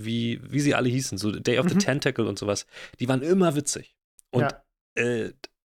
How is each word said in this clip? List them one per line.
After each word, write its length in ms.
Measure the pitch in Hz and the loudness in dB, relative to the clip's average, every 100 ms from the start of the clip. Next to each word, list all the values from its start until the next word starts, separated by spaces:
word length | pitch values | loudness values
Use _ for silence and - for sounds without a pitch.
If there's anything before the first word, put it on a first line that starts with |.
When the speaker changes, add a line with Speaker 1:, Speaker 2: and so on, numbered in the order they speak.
Speaker 1:
wie, 360 | 107 117 117 120 123 | -4 -2 -2 -4 -4
wie 100 | 139 | 0
sie 140 | 143 | 2
alle 160 | - 123 | 2 2
hießen, 280 | 127 131 98 | 0 -2 -2
so 140 | 107 | -2
Day 280 | - 113 120 | -2 2 2
of 80 | 175 | 4
the 60 | 170 | 2
Speaker 2:
Mhm. 40 | |
Speaker 1:
Tentacle 460 | - 139 143 127 104 | 2 2 0 0 -2
und 120 | 101 | -2
sowas, 260 | 104 101 - - - - | -2 -2 -4 -16 -20 -6
die 80 | 120 | -2
waren 140 | 131 | 0
immer 340 | 151 190 175 147 | 2 4 4 2
witzig. 400 | 139 - - _ _ - _ | -2 -6 -10 _ _ -20 _
Und, 80 | 123 | 0
Speaker 2:
Ja. 200 | 139 - _ _ _ - | 0 -2 _ _ _ -4
Speaker 1:
äh, 360 | 120 120 98 - - _ | 0 0 -4 -8 -20 _